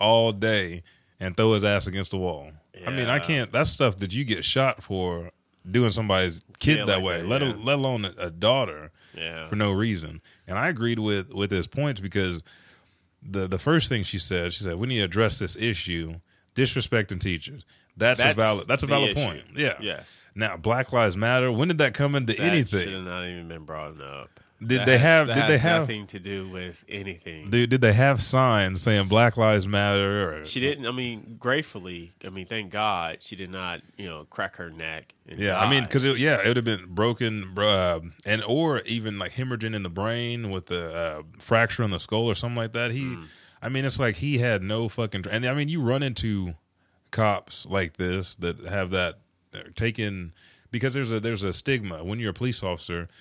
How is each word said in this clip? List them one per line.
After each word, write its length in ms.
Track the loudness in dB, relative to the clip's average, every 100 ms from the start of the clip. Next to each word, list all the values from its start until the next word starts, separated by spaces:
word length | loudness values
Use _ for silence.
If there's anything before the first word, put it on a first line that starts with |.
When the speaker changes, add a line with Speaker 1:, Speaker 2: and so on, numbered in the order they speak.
Speaker 1:
all 320 | 6 6 6
day 500 | 2 2 2 0 -6 -14 _ _ -8
and 160 | -6 4
throw 160 | 4
his 100 | 6 4
ass 200 | 2 0
against 240 | -2 -2
the 60 | -2
wall. 360 | -2 -4 -12 -20 _ -12 -6
I 40 |
mean, 200 | -2 0
I 60 | 0
Speaker 2:
Yeah. 20 |
Speaker 1:
can't, 340 | 0 -2 0
that's 160 | 0 2
stuff 300 | 4 2 2
that 160 | -4
you 100 | -2
get 220 | -2 -2 0
shot 360 | 2 2 0
for 480 | -4 -2 -2 -4 -10 _ _ _ -2
doing 200 | 2 4
somebody's 480 | 2 2 4 2 -2 _ -2
kid 200 | 2 4
Speaker 2:
Yeah, 60 | 4
Speaker 1:
that 100 | 2
Speaker 2:
like 60 |
Speaker 1:
way, 120 | 2 -2
Speaker 2:
that, 80 | 0
Speaker 1:
let 140 | 0
a-, 40 | 0
Speaker 2:
yeah. 60 | -2
Speaker 1:
let 120 | 0 0
alone 260 | 0 -2 -4
a, 80 | -6
a 120 | -8
daughter 600 | 2 4 4 0 -6 -14 _ -20 -10
Speaker 2:
Yeah. 320 | -10 -8 -4
Speaker 1:
for 80 | 0
no 140 | 2
reason. 480 | 2 2 0 -6 -14 _ _ -8
And 120 | -2
I 100 | -2
agreed 300 | 0 0 0
with, 340 | 0 0 -2
with 180 | -4 0
his 160 | 0 -2
points 340 | -2 -2 -2
because 400 | -4 -2 0 -2 -10 -20 -20 _ _ _ _ _
the, 260 | -8 -4 -2
the 100 | -2
first 300 | 2 2 2
thing 140 | -2
she 160 | -2 -4
said, 340 | -2 -2 -2
she 100 | -4
said, 120 | -6
"We 120 | -4 -2
need 100 | -2
to 60 |
address 340 | 0 2 2 0
this 180 | -6 -2
issue: 600 | -2 -2 -4 -6 -6 -10 _ _ _
disrespecting 680 | 0 0 0 0 0 0 -2
teachers." 440 | -2 -2 -6 -16 -20 _ _ 0
That's 240 | 2 4
a 40 |
Speaker 2:
That's 120 | 4 4
Speaker 1:
valid, 300 | 4 2 0
that's 160 | -2
a 40 | 2
Speaker 2:
the 40 |
Speaker 1:
valid 200 | 2 2 0
Speaker 2:
issue. 80 | -2
Speaker 1:
point. 160 | -6 -10 -2
Yeah. 200 | -2 -2
Speaker 2:
Yes. 440 | -6 -8 -12 -20 -14
Speaker 1:
Now, 220 | -4 -4 -2
Black 340 | 0 0 2
Lives 240 | 4 4 2
Matter, 340 | 2 2 2
when 160 | 2 0
did 100 | 2
that 160 | 2
come 200 | 2 0 2
into 160 | 0
Speaker 2:
That 60 | 0
Speaker 1:
anything? 380 | 2 2 2 0
Speaker 2:
should 80 | -2
have 120 | -6
not 200 | -6 -6
even 220 | -6 -8 -10
been 160 | -14
brought 360 | -10 -10 -10 -12
up. 380 | -14 -14 -14 -20 _ -10
Speaker 1:
Did 200 | 0 2
Speaker 2:
That 60 | 6
Speaker 1:
they 60 | 8
Speaker 2:
has, 40 |
Speaker 1:
have, 240 | 8 6 6
Speaker 2:
that 60 |
Speaker 1:
did 120 | 4 4
they 100 | 4
Speaker 2:
has 20 |
Speaker 1:
have 180 | 4 2
Speaker 2:
nothing 240 | 0 -6 -8
to 100 | -10
do 300 | -8 -6 -6
with 340 | -8 -10 -12 -12
anything. 640 | -10 -10 -10 -14 -12 -2
Speaker 1:
Dude, 200 | 2 2
did 100 | 4
they 100 | 6
have 280 | 6 6 4
signs 600 | 2 2 4 4 2 0
saying 260 | 2 2 4
Black 280 | 6 6 4
Lives 300 | 4 4 2
Matter? 720 | 2 4 4 2 2 -2 -4
Or 40 |
Speaker 2:
She 140 | -6 -2
didn't. 280 | -2 -2 -4
I 40 |
mean, 460 | -4 -6 -8 -14 -6
gratefully, 760 | -2 -2 -2 -10 -12 -12 -14 _
I 60 | -14
mean, 160 | -12 -8
thank 240 | -8 -6
God 460 | -2 0 0 -4 -8
she 160 | -14 -14
did 140 | -12
not, 320 | -8 -8 -8 -12 -14
you 100 | -12
know, 180 | -12
crack 320 | -12 -8 -8 -8
her 140 | -14
neck 420 | -10 -10 -10 -14 -20 -16
and 100 | -4
Speaker 1:
Yeah, 220 | 0 2
I 80 | 4
mean, 120 | 2
Speaker 2:
die. 60 | 2
Speaker 1:
'cause 160 | 0
it, 140 | 2 2
yeah, 220 | 2 4
it 60 | 2
would 80 | 2
have 80 |
been 220 | 0 -2 -4
broken, 640 | 0 0 0 -2 -4 -6
bro, 140 | 0 2
uh, 320 | 4 2 0 -6 -10
and, 180 | -2 -2
or 360 | 0 0 2 0
even, 360 | -2 -6 -4 -6
like, 140 | -8
hemorrhaging 400 | -6 -6 -4 -4
in 80 | -4
the 60 | -4
brain 600 | -4 -2 -2 -4 -4 -4
with 160 | -6 -4
the, 260 | -6 -4
uh, 280 | -4 -4 -6 -14 -12
fracture 440 | 2 4 4 0
in 60 | -2
the 100 | -2
skull 240 | -2 0
or 100 | 0
something 220 | 0 -2 -4
like 160 | -4
that. 180 | -2 -2
He, 140 | -2
Speaker 2:
Mm. 220 | -6 -8 -12 -20 -20 -12
Speaker 1:
I 60 | -6
mean, 160 | -2
it's 140 | -2 2
like 160 | 0 0
he 220 | 0 2
had 240 | 2 0
no 240 | 0 -2 -2
fucking 340 | -2 -4 -4
tr-, 60 | -4
and 160 | -2 -2
I 60 |
mean, 140 | -2 -2
you 120 | 0
run 200 | 2 2
into 520 | 0 -2 -2 0 -2 -8 _ _ _ _ -6
cops 560 | 2 2 2 -4 -14 -4
like 300 | -2 -2 -2
this 380 | -2 -2 -4 -6
that 220 | -6 -6
have 300 | -6 -4 -2
that, 280 | 0 0 -4 _ _ _
uh, 40 | -16 -14 -4
taken, 560 | -2 -2 -4 -6 -10 -16 -20 _ -8
because 240 | -4 -2
there's 180 | -2 -2
a, 80 | -2
there's 240 | -2 -2
a 80 | -2
stigma 500 | -4 -2 -2 -2 -8
when 160 | -6 -4
you're 120 | -4
a 40 |
police 280 | -2 -4 -4
officer, 460 | -4 -6 -6 -6 -8 _